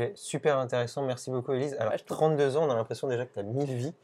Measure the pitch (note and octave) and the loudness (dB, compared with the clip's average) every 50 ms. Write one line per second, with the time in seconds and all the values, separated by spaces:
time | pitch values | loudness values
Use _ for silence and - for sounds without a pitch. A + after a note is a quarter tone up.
0 | A#2+ A#2+ - - - - - D3+ - D#3+ C#3+ C3+ C3 A#2 B2+ B2 A#2+ A#2 - C#3+ | -4 -4 -4 -8 -8 -6 -6 0 2 2 2 2 2 0 0 0 0 -2 -2 -2
1 | C#3 C3 B2+ A#2+ - - B2+ B2+ A#2+ - C3+ B2+ B2 D3 C#3 - A2+ G#2+ G#2 - | -2 -2 -2 -4 -4 -4 -4 -2 -2 0 0 0 0 -2 -2 -2 -2 0 -2 -2
2 | - - A2 - D#3 D#3 D#3 C#3+ C#3+ C#3 B2+ D3+ E3 D3 B2+ A2+ A2+ - B2 - | -4 -6 0 2 4 4 6 4 4 4 4 4 2 4 2 2 0 -2 -4 -4
3 | - C#3 B2 A2+ B2 B2 - G#2+ G2+ G2+ A#2 C3+ C#3+ C3+ C3 A#2+ B2 D3 F3 - | -2 -2 0 -2 -2 -4 -6 -6 -6 -4 -2 -2 -2 0 -2 -2 -4 -4 -6 -8